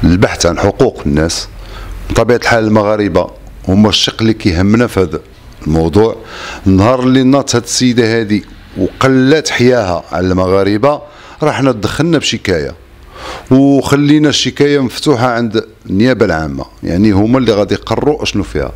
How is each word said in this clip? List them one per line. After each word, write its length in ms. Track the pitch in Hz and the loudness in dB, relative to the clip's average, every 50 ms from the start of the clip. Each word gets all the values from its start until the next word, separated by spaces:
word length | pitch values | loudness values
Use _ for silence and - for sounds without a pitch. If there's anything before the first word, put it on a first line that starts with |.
| - | 2
للبحث 420 | 82 87 92 110 - - - - | 2 2 2 2 0 0 0 0
عن 140 | 85 85 - | 0 0 2
حقوق 420 | - 101 98 - 139 120 - - - | 0 -2 2 2 0 0 0 -2 -4
الناس. 420 | 78 71 73 78 85 - - - - - - - - - - - - - - - - | -2 0 0 0 0 -2 -6 -10 -12 -16 -18 -18 -16 -16 -16 -14 -14 -14 -14 -10 -4
بطبيعه 280 | - - 117 107 123 113 | 0 0 2 2 2 0
الحال 260 | - - 127 117 110 | 2 0 0 0 2
المغاربه 640 | 107 107 107 104 101 107 104 104 101 82 90 87 - - - - - - - - - | 2 2 2 2 2 0 0 0 0 0 0 -2 -2 -6 -18 -20 -20 -20 -12 -4 0
هما 220 | 95 98 107 107 | 2 4 4 4
الشق 260 | 95 - - - - - | 4 2 -2 -4 -4 -2
اللي 120 | 110 113 113 | 0 0 0
كيهمنا 540 | - - 107 85 82 95 101 107 110 123 113 | 0 0 -2 0 0 0 2 2 2 0 0
في 120 | - 98 | 0 -2
هذا 220 | 92 85 76 - - - - - - - - - - 76 | -2 -2 -4 -10 -12 -14 -20 -20 -20 -20 -20 -12 -6 -2
الموضوع. 480 | 78 80 80 82 76 101 110 113 - - - - - - - - - - - 98 | 0 0 0 2 2 2 2 2 0 -4 -12 -18 -18 -16 -14 -14 -16 -4 0 2
النهار 320 | 95 92 98 113 131 127 | 2 4 4 4 2 2
اللي 240 | 127 127 127 131 131 | 2 2 2 2 4
ناضت 320 | 127 135 139 127 - - | 4 2 2 0 0 -2
هاد 80 | 123 113 | -4 -2
السيده 560 | - - - 127 127 120 113 120 110 113 117 | -2 -4 -2 0 0 2 2 2 2 0 -2
هادي 260 | 113 101 104 101 - - - - - - - - | 0 0 -2 -2 -2 -6 -18 -20 -20 -16 -6 -4
وقلات 720 | 95 90 - - - 131 135 131 131 131 151 156 - - | -4 -4 -4 -2 0 2 2 2 4 4 2 2 0 -4
حياها 540 | - - 120 123 123 123 110 92 90 82 - - | -2 2 2 2 4 2 0 -2 -2 -4 -6 -6
على 160 | - 80 90 92 | -6 -2 -2 0
المغاربه، 760 | 92 90 92 92 95 98 98 98 104 107 107 139 147 135 - - - - - - - - - | 0 0 0 2 2 2 2 2 0 2 2 0 0 0 -6 -14 -20 -20 -20 -20 -10 -4 -4
راه 80 | 151 | -2
حنا 200 | 131 - 131 139 | -2 0 0 0
دخلنا 460 | 127 - 95 104 - - 143 170 170 143 | -2 0 -4 -6 -4 -2 -2 0 0 0
بشكايه 580 | - - - 110 - - 92 82 73 65 62 - - - - - - - - - - - - - - - | 0 -2 -6 -4 -2 -2 -2 -2 -2 -6 -10 -14 -20 -20 -20 -20 -20 -20 -20 -18 -16 -14 -14 -16 -4 0
وخلينا 800 | 131 131 139 139 139 139 127 - 139 139 147 143 147 151 151 151 | 2 4 4 4 4 2 2 0 0 2 2 4 4 4 4 2
الشكايه 500 | 123 - - 131 - - 143 143 143 143 | 0 0 -2 -4 -2 0 0 2 2 0
مفتوحه 480 | 135 117 - - - 156 147 117 120 127 | 0 -2 -6 -4 -2 0 0 2 2 0
عند 380 | 120 117 120 117 101 110 107 - - - - - | 0 0 -2 -2 -2 -4 -4 -4 -16 -20 -10 -4
النيابه 360 | 95 95 110 127 127 107 117 | 0 0 2 2 2 2 0
العامه، 400 | 98 85 80 78 76 71 65 67 - - - - | 0 0 -2 -2 -4 -6 -8 -10 -12 -14 -12 -8
يعني 280 | 85 85 87 104 110 | -4 0 2 2 4
هما 260 | 101 92 104 110 123 135 | 4 4 2 2 2 2
اللي 140 | 131 113 | 2 2
غادي 220 | 110 98 104 95 104 | 2 0 0 0 -2
يقرروا 500 | 98 - - 113 - - 139 151 151 - | -6 -4 -4 -4 -2 0 -2 -2 -2 -4
اشنو 200 | 101 - 104 92 | -6 -4 -4 -6
فيها. 280 | - - 80 69 64 - | -4 -4 -6 -6 -6 -8